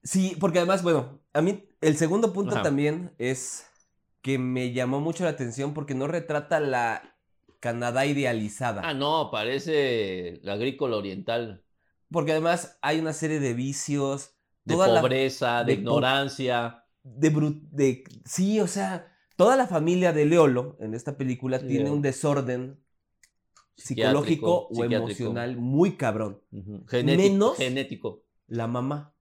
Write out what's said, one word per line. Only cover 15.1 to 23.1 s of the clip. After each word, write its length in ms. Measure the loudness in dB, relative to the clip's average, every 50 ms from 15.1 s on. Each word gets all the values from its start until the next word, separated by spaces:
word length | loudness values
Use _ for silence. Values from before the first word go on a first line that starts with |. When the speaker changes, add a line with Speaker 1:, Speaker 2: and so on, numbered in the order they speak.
| 2 2 2 0 0 0 0 0 2 2 2
Speaker 2:
de 80 | 2
Speaker 1:
de 40 | 0
po- 40 | 0
Speaker 2:
ignorancia. 1040 | 2 2 2 2 4 2 2 0 0 -4 -6 -4 -2 0 0 0 -2 -4 -8 -14 _ _ _ _ _
Speaker 1:
de 280 | -20 -4 2 2 4 4
bru-, 280 | 4 2 0 -2 -6 -10 -12
de, 320 | -2 2 2 2 2 0 -10 -20 -20 -20 _
sí, 340 | -10 -4 -2 0 2 2 2
o 80 | 0
sea, 440 | 0 -2 -4 -4 -4 -6 -8 -10 -14 _ _ _ _ _
toda 200 | 4 6 6 6
la 100 | 4 2
familia 460 | 2 0 0 2 2 2 4 4 2 4
de 120 | 4 4
Leolo 520 | 4 6 8 6 6 6 2 -2 -4 -10 -12
en 140 | -10 -8 -8
esta 240 | -8 -8 -10 -8
película 420 | -4 -4 -4 -4 -4 -4 -4 -4 -4
Speaker 2:
Sí, 80 | -2
Speaker 1:
tiene 180 | -2 0 0 0
Speaker 2:
Leo. 80 | 0 0
Speaker 1:
un 80 | 0 0
desorden 760 | 0 -2 0 0 0 0 0 0 -2 -4 -4 -6 -10 -12 _ _ _ _ _ _ _